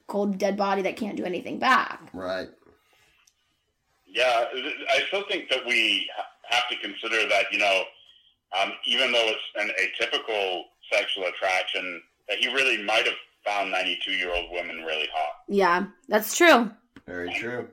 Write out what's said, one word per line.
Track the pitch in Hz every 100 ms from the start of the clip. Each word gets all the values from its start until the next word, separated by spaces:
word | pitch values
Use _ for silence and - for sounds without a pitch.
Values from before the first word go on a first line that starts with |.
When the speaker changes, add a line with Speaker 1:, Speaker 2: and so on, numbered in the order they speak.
| -
Speaker 1:
cold, | 202 208 190
dead | 196 196
body | 202 196
that | 185 -
can't | 208 -
do | 180
anything | 175 - -
back." | 247 - - - 160
Speaker 2:
Right. | 90 90 92 87 - _ _ _ _ _ _ _ _ _ _ _ _ _ _ 90
Speaker 3:
Yeah, | 107 127 117 117 127 139 - -
I | - -
still | 196 202
think | 185 -
that | 131 120
we | 120 110 101 - -
ha-, | - - - 120
have | 117
to | 110
consider | 104 98 113 113 104
that, | 101 101
you | 107
know, | 101 95 90 - _ _ _ _ _ 95
um, | 101 - 104
even | - 127
though | 120 110
it's | 110 - 107
an | 104 92
atypical | 95 - 117 139 113 107 95 87 - _ -
sexual | 107 98 98 90
attraction, | - 95 92 92 95 90 85 - _ -
that | 101
he | -
really | 131 131 110
might | 101 110 123
have | - - _ 104
found | 101 98
ninety-two-year-old | 92 92 92 95 95 90 87 85
women | 87 85 80
really | 82 78 76
hot. | 80 76 - -
Speaker 1:
Yeah, | 202 185 175 202 - -
that's | 214 - -
true. | 349 254 220 - _ - -
Speaker 2:
Very | 90 90
true. | - 113 123 -